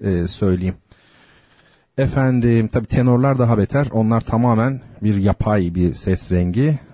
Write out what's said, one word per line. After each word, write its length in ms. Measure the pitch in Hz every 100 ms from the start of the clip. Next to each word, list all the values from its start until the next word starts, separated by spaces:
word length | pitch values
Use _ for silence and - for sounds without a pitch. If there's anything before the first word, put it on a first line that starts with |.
e, 260 | 104 90 90
söyleyeyim. 480 | - 98 90 92 92 _ _ _ _ _ _ _ _ _ _ _ -
Efendim, 720 | 135 139 131 127 117 117 110
tabii 180 | 123 110
tenorlar 540 | - 123 123 139 135
daha 180 | 117 113
beter. 300 | 98 139 139
Onlar 300 | 110 110 113
tamamen 600 | - 113 123 113 123 131 - -
bir 120 | 107 101
yapay 600 | 98 95 110 107 87 87
bir 180 | 87
ses 380 | - - 92 -
rengi. 480 | 90 90 95 147 147 -